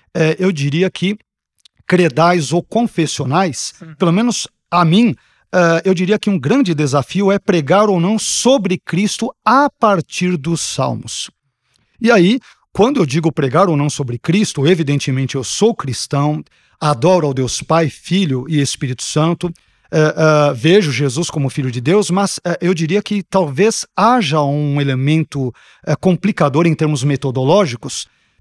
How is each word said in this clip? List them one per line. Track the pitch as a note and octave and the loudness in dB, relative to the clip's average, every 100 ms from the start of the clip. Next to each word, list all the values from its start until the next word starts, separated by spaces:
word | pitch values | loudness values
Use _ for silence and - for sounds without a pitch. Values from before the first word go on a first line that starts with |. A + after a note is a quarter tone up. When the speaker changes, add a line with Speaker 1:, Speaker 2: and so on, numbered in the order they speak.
| _ | _
Speaker 1:
é, | - D#3+ D#3 | -2 0 0
eu | F#3 | -2
diria | D#3+ C#3+ D3 F#3 | 0 -2 0 -2
que | - F3+ G#3 _ _ _ _ _ _ - | -2 -4 -4 _ _ _ _ _ _ 0
credais | F3+ E3+ C3 E3+ F3+ C#3 | 2 2 4 2 2 0
ou | E3 | -2
confessionais, | - A3 A#3 - D3+ - B2+ D#3 F#3+ C3+ - - | -2 -2 -2 -2 -4 -2 -2 0 0 -4 -10 -12
Speaker 2:
Uhum. | E3 D3+ | -16 -2
Speaker 1:
pelo | F3 | 0
menos | F3 A#3+ - - _ - | 2 0 -2 -8 _ -4
a | F3 | 2
mim, | E3+ F3+ A#3 B2 _ _ _ | 4 4 4 0 _ _ _
é, | F3+ E3+ E3 | 2 2 2
eu | F#3+ | 2
diria | F3+ F#3 G#3 | 0 0 0
que | - | 0
um | G3 | -2
grande | C3 C4 G#3 | 0 0 2
desafio | D#3 D3+ C#3+ C3 F3+ G3+ | 0 0 0 -2 -2 0
é | G3 | 0
pregar | - F#3 C#3 F#3 G#3+ | 0 0 2 2 4
ou | F#3 | 2
não | F3 A3 | 0 0
sobre | - - A#3+ C4+ F#3+ F3+ | -2 -2 2 2 0 -4
Cristo | - E3 G#3 - A3+ - | -4 -2 -2 -2 -6 -4
a | - B3+ C#4+ | 0 2 2
partir | - A3+ G3 - - F3+ F3+ | 0 0 0 -2 -4 -2 -2
dos | C#3 E3 | -2 -4
Salmos. | - - C3+ A2+ G#2+ - - _ _ _ _ _ _ - | -4 -4 -4 -4 -10 -12 -12 _ _ _ _ _ _ -4
E | A3+ | 2
aí, | A#3 F3 B3+ - _ _ | 4 4 2 -4 _ _
quando | - A3 D4 | 0 0 2
eu | D#3 | 0
digo | C#3 D#3+ | 0 -2
pregar | D3 C#3 C#3+ F#3+ | -2 -2 2 2
ou | D3+ | 2
não | D3 | -2
sobre | - C3+ A#2+ | -4 -6 -8
Cristo, | - F#3 G#3+ - C#3+ | -2 0 0 0 0
evidentemente | F3+ D3 C#3+ - C3 C3 | 2 0 -2 -2 -2 -2
eu | C#3 | -6
sou | A#2+ - A3 | -6 0 0
cristão, | A#3 C3+ A#2+ - C#3+ D3 D3+ - _ _ - | 0 -6 -8 -4 -2 -2 -4 -8 _ _ -4
adoro | D3+ C3+ D3+ F#3 D3+ | -2 2 2 2 2
ao | |
Deus | C3 B2+ - | -2 -4 -4
Pai, | - D#3+ D#3+ | -2 0 0
Filho | - - F3+ F#3 C3 B2 | -4 -4 -2 0 -2 -2
e | D#3 | -2
Espírito | C#3 - C3+ B2+ | -2 -4 -8 -8
Santo, | - - D#3+ F3 F3+ E3+ _ _ - | -6 -2 0 0 -6 -10 _ _ -4
é, | D#3+ D3+ - D#3+ D3+ D3 | 0 0 2 2 4 2
é, | |
vejo | B2+ C#3+ G3 E3 | 2 4 4 2
Jesus | A#2+ C#3+ B2 E3+ | -2 -2 -2 -4
como | - C#3 | -4 -4
Filho | - B2+ | -2 -4
de | A#2+ | -4
Deus, | B2 G3+ G3+ | 0 0 2
mas, | F3+ G3 - | 0 -2 -4
é, | F3 E3+ | -6 -4
eu | F3 | -2
diria | F3+ D#3+ G3 | -2 0 -2
que | - G#3 | -2 -6
talvez | - F#3+ E3 C3+ G#3+ A3 - - | -2 -2 0 0 0 0 -8 0
haja | G#3 B3 E3 D#3 | 2 2 2 0
um | C#3+ D3 D3 C#3+ | 0 0 -2 0
elemento, | C#3 C3 C3+ D#3+ D3+ C#3+ C3 - _ _ | 0 0 2 0 0 -4 -6 -8 _ _
é, | - D3+ | -4 0
complicador | F#3+ F3 G3+ - D3 C3+ | 0 0 0 0 0 2
em | E3+ | 2
termos | D#3 D#3 D3 | 2 0 0
metodológicos, | C3+ C#3 C#3 B2+ C3 F#3+ F3+ A#2+ B2 - - _ _ _ | -2 -2 -2 -2 2 2 2 -4 -10 -12 -14 _ _ _